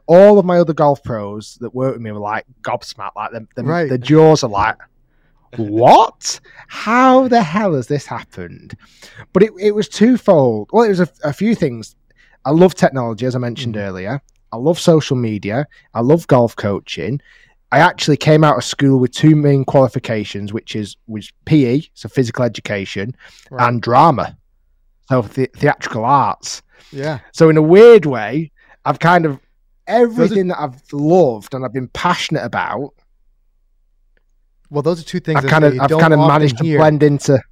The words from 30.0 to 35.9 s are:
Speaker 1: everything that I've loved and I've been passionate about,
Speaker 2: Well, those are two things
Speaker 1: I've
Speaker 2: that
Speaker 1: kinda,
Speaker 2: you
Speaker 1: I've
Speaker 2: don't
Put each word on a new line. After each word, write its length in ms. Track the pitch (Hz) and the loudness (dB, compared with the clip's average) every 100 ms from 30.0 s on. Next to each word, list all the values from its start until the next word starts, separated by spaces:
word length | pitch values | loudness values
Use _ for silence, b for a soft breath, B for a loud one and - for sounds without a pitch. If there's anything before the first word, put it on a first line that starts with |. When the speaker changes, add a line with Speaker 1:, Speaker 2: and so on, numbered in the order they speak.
Speaker 1:
everything 440 | 240 226 240 202 180 | 0 0 -2 0 -4
that 100 | 175 | -4
I've 200 | 147 127 _ | -8 -12 _
loved 600 | 143 151 180 151 110 - 131 | -6 0 2 2 -2 -10 -10
and 100 | 127 | -8
I've 80 | |
been 140 | 123 123 | -8 -10
passionate 560 | - 175 180 - 147 | -6 -4 -4 -4 -6
about, 500 | 107 101 87 107 139 _ _ _ _ _ _ _ _ _ _ _ _ _ _ _ _ _ _ | -6 -6 -6 -8 -12 _ _ _ _ _ _ _ _ _ _ _ _ _ _ _ _ _ _
Speaker 2:
Well, 140 | 143 | -6
those 180 | 143 175 | -4 -4
are 40 | 156 | -6
two 140 | 185 | -8
things 180 | 160 151 | -4 -2
Speaker 1:
I've 60 | |
Speaker 2:
that 60 | 135 | 0
Speaker 1:
kinda, 220 | 156 151 127 | 2 2 2
Speaker 2:
you 60 | |
Speaker 1:
I've 80 | |
Speaker 2:
don't 120 | 139 | 0